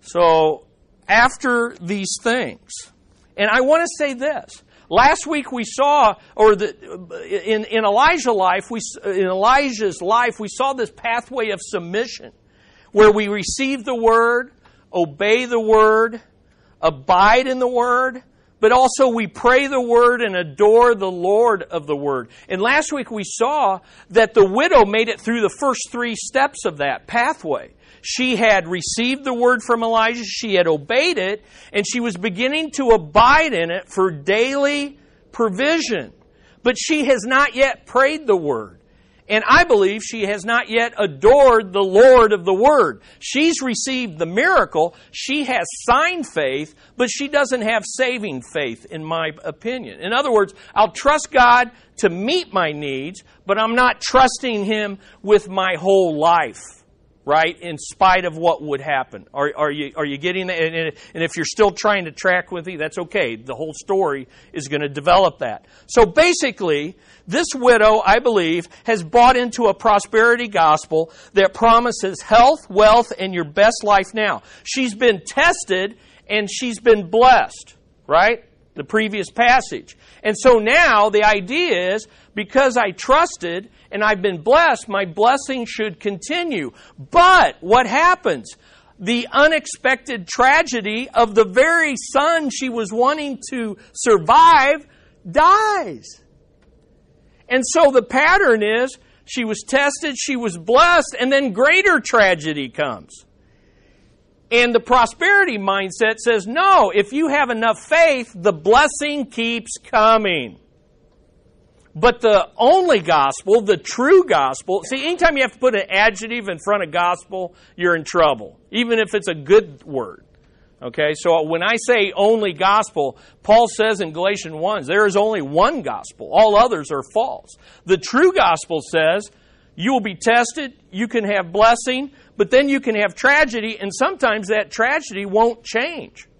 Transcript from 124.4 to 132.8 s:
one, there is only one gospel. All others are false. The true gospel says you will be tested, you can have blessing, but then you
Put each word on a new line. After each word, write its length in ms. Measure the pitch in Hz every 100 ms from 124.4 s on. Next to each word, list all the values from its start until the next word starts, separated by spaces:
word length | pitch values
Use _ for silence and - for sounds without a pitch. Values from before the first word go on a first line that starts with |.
| 160 156
one, 280 | 175 208 131
there 220 | 190 208
is 80 | 196
only 260 | 214 214
one 420 | 139 151 226 311
gospel. 460 | 139 104 - _ 87
All 240 | 147 220 208
others 340 | 247 185 143
are 100 | 147 -
false. 420 | 214 240 - _ - _ _ -
The 120 | 185
true 360 | - 247 359
gospel 480 | 370 180 160 - 160 -
says 400 | 165 160 190 208 _ _ _ _
you 200 | - 190
will 80 | 262
be 140 | 208 175
tested, 580 | 233 233 240 320 277 _ _
you 160 | 185 226
can 160 | 233
have 300 | 202 202 175
blessing, 580 | 190 220 233 - 254 277 _ _ -
but 160 | 202
then 160 | 254 285
you 140 | 277